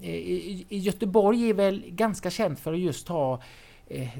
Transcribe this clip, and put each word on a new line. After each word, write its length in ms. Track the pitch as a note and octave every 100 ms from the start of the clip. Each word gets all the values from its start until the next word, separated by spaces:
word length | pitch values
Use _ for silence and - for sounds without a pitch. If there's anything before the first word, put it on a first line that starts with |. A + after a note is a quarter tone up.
i, 640 | F3+ E3 F3 F3+ E3+ F#3 -
i 100 | G3+
Göteborg 720 | F#3+ F#3+ G#3+ G#3 G3 A#3 A#3
är 40 |
väl 300 | G3 G3 G3 -
ganska 420 | F3 A3 F#3 F3+
känt 300 | - G3 C3+
för 120 | D#3+
att 60 | E3+
just 300 | F3+ B2 -
ha, 320 | E3+ C3+ B2 - - - - -
eh, 220 | C#3 B2 B2+